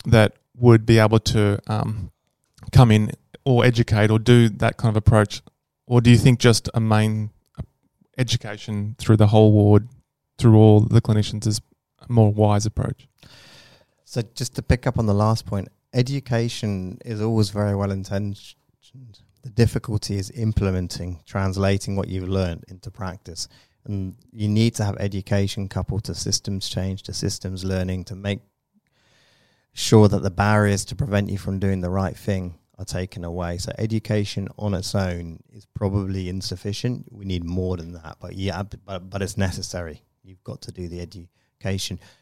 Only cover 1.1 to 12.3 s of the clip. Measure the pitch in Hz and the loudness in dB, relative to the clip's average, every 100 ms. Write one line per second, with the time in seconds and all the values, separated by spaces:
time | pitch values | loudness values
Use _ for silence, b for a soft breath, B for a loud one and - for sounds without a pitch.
1.1 | 110 - 110 101 101 - 110 107 110 87 | 2 0 0 0 -2 -4 -6 -4 -6 -10
2.1 | _ _ _ _ _ - - 120 107 110 | _ _ _ _ _ 2 6 6 6 2
3.1 | - _ - 139 120 123 117 - 107 107 | -6 _ -6 0 4 4 2 0 2 2
4.1 | 107 107 120 113 98 113 - 117 107 - | 2 6 6 6 2 -4 0 0 2 4
5.1 | 110 104 - _ _ _ _ - 120 117 | 4 2 -4 _ _ _ _ 0 4 6
6.1 | 117 135 120 123 110 - 113 110 107 107 | 8 6 4 4 2 0 -4 0 2 2
7.1 | 107 107 _ _ - - _ _ _ _ | -2 -6 _ _ -18 -18 _ _ _ _
8.1 | - 120 120 107 104 - 104 104 - - | -6 -2 -4 -6 -12 -8 -6 -6 -6 2
9.1 | 107 104 107 107 107 104 104 - - _ | 4 6 8 6 6 6 4 2 -18 _
10.1 | _ _ - 117 110 107 107 107 117 - | _ _ 2 6 8 8 8 6 2 2
11.1 | 107 104 107 107 107 _ _ _ _ - | 0 -2 -4 -4 -6 _ _ _ _ -2
12.1 | 117 107 | 2 4